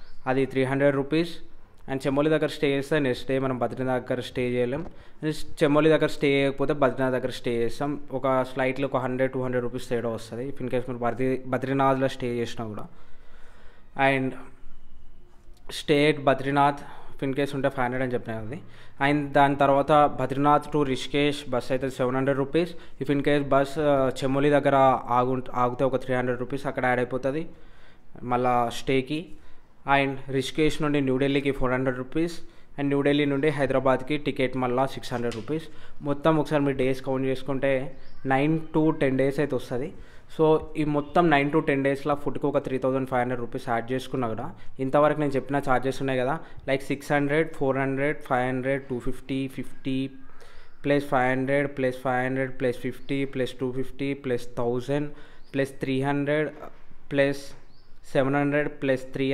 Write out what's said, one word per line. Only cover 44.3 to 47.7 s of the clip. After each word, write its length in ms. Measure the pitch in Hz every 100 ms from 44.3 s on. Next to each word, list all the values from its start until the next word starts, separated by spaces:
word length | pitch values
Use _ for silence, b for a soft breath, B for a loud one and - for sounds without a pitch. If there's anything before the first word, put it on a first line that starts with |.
కూడా, 140 | 110 151 - B B 131
ఇంతవరకు 340 | 147 147 147
నేను 100 | 147 131
చెప్పిన 240 | - 139 139
ఛార్జెస్ 320 | 127 131 131
ఉన్నాయి 160 | 135 127
కదా, 120 | 127 131 B B -
like 140 | 135 -
సిక్స్ 200 | 143 - 147
హండ్రెడ్, 340 | 143 151 156 -
ఫోర్ 200 | 135